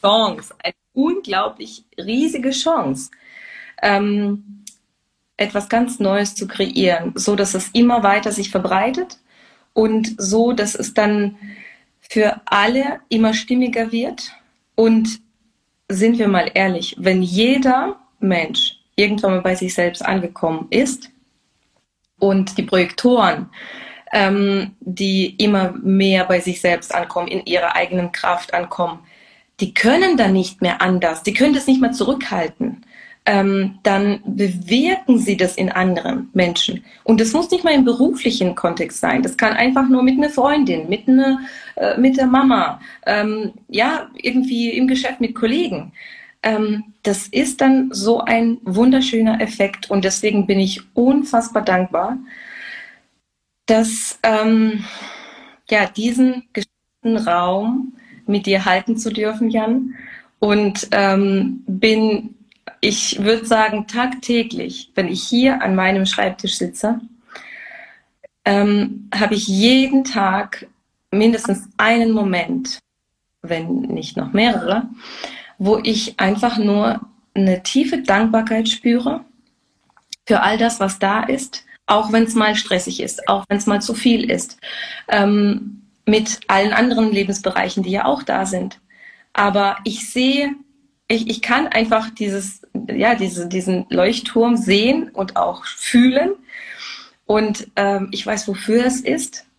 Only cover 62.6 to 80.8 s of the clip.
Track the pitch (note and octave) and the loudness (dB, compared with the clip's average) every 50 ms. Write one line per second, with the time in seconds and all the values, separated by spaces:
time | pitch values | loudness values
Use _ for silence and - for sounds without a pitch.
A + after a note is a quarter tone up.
62.6 | _ - - _ - - G3+ - - - - - G3 G#3 A3+ A3+ A3+ A3 A#3 A3 | _ -20 -8 _ -2 -2 0 0 -4 -4 -4 -2 2 2 0 0 2 2 2 4
63.6 | G#3+ A3 G#3+ G#3 G#3+ - - A#3+ B3 C4 C4 C4 - - A#3+ A#3 A3+ A#3 - - | 4 2 0 -4 -6 -6 -4 -4 -2 -2 -4 -8 -4 -2 0 0 0 -2 -6 -8
64.6 | - - - - - _ _ - F#3+ E3+ F3+ F#3 - - A#3+ A#3 B3+ C4 C4 C4 | -8 -8 -10 -14 -18 _ _ -4 -2 -2 -4 -6 -4 0 0 4 4 4 2 2
65.6 | - G3 F#3+ F#3+ F#3 F#3+ F#3+ F#3+ F#3+ F#3+ - - G3+ F#3+ F#3+ - - F#3+ - - | 0 0 0 2 2 2 2 2 0 0 0 0 -2 -2 -2 -4 -6 -6 -4 -4
66.6 | F#3 F3 - - - G#3+ A#3+ A#3 - - - _ _ _ - - - - - - | -6 -6 -6 -4 -2 -2 -2 -2 -6 -14 -20 _ _ _ -20 -20 -20 -20 -20 -20
67.6 | - - - - - - - _ _ _ _ _ _ - _ _ _ G#3 G3+ G3+ | -20 -20 -20 -20 -20 -20 -20 _ _ _ _ _ _ -20 _ _ _ 0 2 2
68.6 | G3+ G#3 G3+ G3+ G#3 - - - - - - G3+ A3 G#3+ A3 G3 - - F#3+ F#3+ | 2 2 2 2 0 -2 -6 -12 -12 -8 -2 -2 0 0 0 -2 -2 -2 0 2
69.6 | G#3 A#3+ C4 C4 C4+ C4+ C#4 C4+ C4 - - A3+ G3 F#3+ F#3+ G3+ G3+ - - - | 4 4 6 4 4 4 2 0 0 0 -2 0 0 0 0 -2 -4 -6 -10 -14
70.6 | - - _ _ _ _ _ _ _ _ - G3 G#3+ A3+ A#3 G#3+ - - G3 F#3+ | -14 -20 _ _ _ _ _ _ _ _ 0 4 4 4 4 2 0 -2 -4 -4
71.6 | - - _ - G#3+ A3 A#3 A#3 A#3 A3+ A3 A3 G#3 F#3+ F#3 F3 - - - - | -4 -16 _ 0 2 2 4 2 2 2 2 2 0 0 0 -2 -2 -2 -4 -6
72.6 | - - - - _ _ _ _ _ _ _ _ _ _ _ _ - E3+ E3+ E3 | -6 -8 -10 -12 _ _ _ _ _ _ _ _ _ _ _ _ -8 -6 -6 -6
73.6 | E3 E3+ F3 - - - - - - - - - - - - G3 A3+ A#3+ A3 - | -4 -4 -4 -4 -4 -4 -6 -8 -8 -8 -8 -8 -8 -2 0 2 2 2 2 0
74.6 | E3+ E3+ G3 A3+ B3+ - - - - - - - - - - - - - - _ | -2 -2 -2 -2 -4 -6 -12 -18 -20 -20 -16 -16 -16 -16 -16 -18 -20 -20 -10 _
75.6 | F#3+ G3 A3 G#3+ - A#3 A3 G#3+ - - - - G3 F#3+ G#3 G#3 - A#3+ A#3 G#3 | 0 2 2 2 2 -2 -2 -2 -4 -8 -4 0 0 0 2 2 0 -2 0 0
76.6 | G#3+ G#3 G3+ G#3 G#3 A3+ A3+ - - - _ _ _ _ _ G3+ G3 F#3+ F3+ F#3 | 2 2 2 2 2 0 -2 -4 -8 -14 _ _ _ _ _ 0 2 2 2 0
77.6 | - - - C4 D4+ - F4 - C4 - G3 G3+ A3+ A3+ A3 A3 A3 A3 A3 A3 | -2 -2 0 0 0 2 -2 -4 0 2 2 2 2 2 2 0 0 0 -2 -2
78.6 | A3+ A3+ - - - A#3+ A#3 B3 A#3+ C#4 D#4 E4 - _ _ _ _ _ _ _ | 0 -2 -4 0 0 2 2 2 0 -2 -6 -6 -8 _ _ _ _ _ _ _
79.6 | _ _ _ _ _ _ _ _ _ _ - _ _ - G#3+ - - G3 G#3+ A3 | _ _ _ _ _ _ _ _ _ _ -20 _ _ 0 2 4 4 2 2 2
80.6 | A#3 A3+ A3+ - | 0 0 0 0